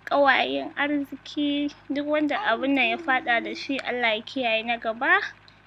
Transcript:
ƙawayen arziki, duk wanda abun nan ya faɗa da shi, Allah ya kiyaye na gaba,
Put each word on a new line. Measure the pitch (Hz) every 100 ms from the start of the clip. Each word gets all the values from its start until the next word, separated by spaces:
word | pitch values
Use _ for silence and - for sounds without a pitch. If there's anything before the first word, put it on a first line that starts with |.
| -
ƙawayen | 285 277 240 262 277 302 -
arziki, | 285 294 277 269 - - 294 285 294 - -
duk | 285 294
wanda | 302 294 269
abun | - 226 269 277
nan | 233
ya | 233
faɗa | - 254 254 233
da | 214 226
shi, | - 269
Allah | - 247 240 214
ya |
kiyaye | 233 269 233 220
na | 226 233
gaba, | 233 220 285 381 - - - -